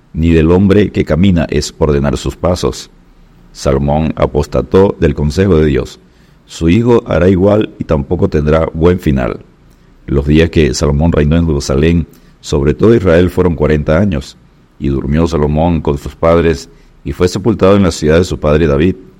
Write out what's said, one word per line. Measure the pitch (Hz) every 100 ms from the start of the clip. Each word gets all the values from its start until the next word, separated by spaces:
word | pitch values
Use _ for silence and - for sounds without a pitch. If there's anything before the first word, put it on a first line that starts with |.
| _
ni | 76 82
del | 80 80
hombre | 90 101 104 92
que | - -
camina | 76 98 82 -
es | 78 - -
ordenar | 73 71 71 64
sus | 67 -
pasos". | 82 90 64 - - _ _ _ - _ -
Salomón | - 69 67 69 76 80 -
apostató | 71 71 - 64 64 95 98 -
del | 78
consejo | 71 73 90 98 78
de | 78
Dios. | 64 64 - _ _ _ _ -
Su | - 82
hijo | 104 120 117 -
hará | 80 92
igual | 90 98 107 - -
y |
tampoco | - 78 69 87 101
tendrá | 78 76 80 -
buen | 80 87 90
final. | 82 65 58 - - _ _ _ _ _ -
Los | 69 71
días | 76 82
que | 82 69
Salomón | - 73 71 82
reinó | 76 76 82
en | 82
Jerusalén | 71 69 67 80 85 80 - _ _
sobre | - 73 71
todo | 69 107 117
Israel | 95 82 90
fueron | - 87 73
cuarenta | 73 76 73 80
años, | 104 71 - - _ _ _ -
y | 69
durmió | 67 64 76 82
Salomón | 78 73 76 87 78
con | 78 71
sus | 73 -
padres, | 82 85 82 76 - - _ _
y | 73
fue | 73 90
sepultado | 104 117 98 92 104
en |
la | 90
ciudad | - 76 82
de |
su | 92 73
padre | 76 76 78
David, | 69 90 - -